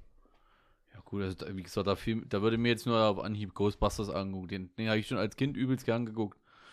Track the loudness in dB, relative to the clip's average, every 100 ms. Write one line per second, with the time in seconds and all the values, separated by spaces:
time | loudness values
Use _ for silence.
0 | -18 -20 _ _ _ _ _ _ _ -20
1 | -8 -4 -4 -4 -8 -8 -6 -2 2 2
2 | 0 -2 -2 0 2 4 2 2 2 4
3 | 4 4 -2 -4 -6 0 0 4 0 0
4 | -2 -2 -4 -6 -6 -8 -8 -4 0 0
5 | 0 -2 -2 0 -2 0 0 0 2 0
6 | 0 -2 -4 -4 _ -20 -20